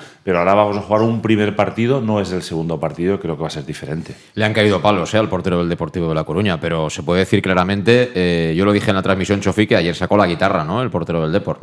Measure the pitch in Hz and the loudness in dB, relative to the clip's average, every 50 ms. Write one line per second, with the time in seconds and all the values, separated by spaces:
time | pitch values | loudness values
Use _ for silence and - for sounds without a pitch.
0 | - - - _ _ 98 90 87 85 92 98 104 104 104 101 104 98 95 107 107 | -10 -16 -20 _ _ 0 0 2 4 4 4 4 4 4 2 -2 -2 0 2 2
1 | 113 113 117 113 - 110 113 104 104 101 101 - 104 95 - - 117 120 135 139 | 4 2 2 0 0 2 2 2 2 0 0 0 0 0 0 -2 0 0 0 0
2 | 117 110 107 104 98 87 90 90 85 - 87 80 80 82 82 76 73 80 73 78 | 0 0 0 0 0 -2 -4 -6 -4 -4 -4 -4 -2 -2 -4 -4 -4 -6 -4 -2
3 | 85 90 98 95 - 82 82 73 80 78 - 78 71 69 76 - - 67 73 82 | -2 0 0 -2 -2 -6 -6 -4 -6 -6 -6 -8 -10 -10 -10 -10 -8 -8 -8 -8
4 | 78 - - - - - _ - 107 107 110 110 107 104 101 90 78 104 104 92 | -8 -10 -14 -18 -20 -12 _ -2 -2 0 2 2 4 4 4 4 2 2 2 2
5 | 82 - - 110 110 101 - 90 87 95 87 87 87 85 85 - 82 78 - 92 | 0 0 0 0 0 0 -2 -4 -2 0 0 0 0 0 -2 -4 -4 -6 -4 -4
6 | 85 82 80 78 78 - 76 87 107 104 87 78 71 85 82 82 80 78 - - | -2 -2 -2 -2 -2 -2 -2 -2 0 0 -2 -2 -2 -2 -2 -2 -2 -4 -4 -6
7 | 78 71 87 92 95 - - 101 92 95 90 90 90 92 101 101 92 110 117 123 | -2 0 0 0 2 2 0 0 0 2 2 2 2 2 0 0 2 4 4 4
8 | 123 123 - 92 90 90 87 85 82 82 80 82 98 101 104 104 - - 104 95 | 2 2 0 0 0 2 2 2 0 0 0 2 2 2 2 2 2 0 0 0
9 | 92 95 98 95 92 - 104 101 98 101 90 107 107 - 120 98 85 87 82 - | 0 0 -2 -2 0 0 -2 0 0 0 2 2 2 2 2 2 2 0 -2 -2
10 | 90 85 101 104 101 92 85 78 92 95 95 87 78 76 90 113 127 117 - 87 | -2 2 2 4 4 2 2 0 0 0 0 0 -2 -2 -2 -4 -4 -2 -4 -4
11 | 82 80 85 82 80 78 80 - - - - - | -4 -2 -2 -2 -2 0 -2 -2 -2 -4 -6 -6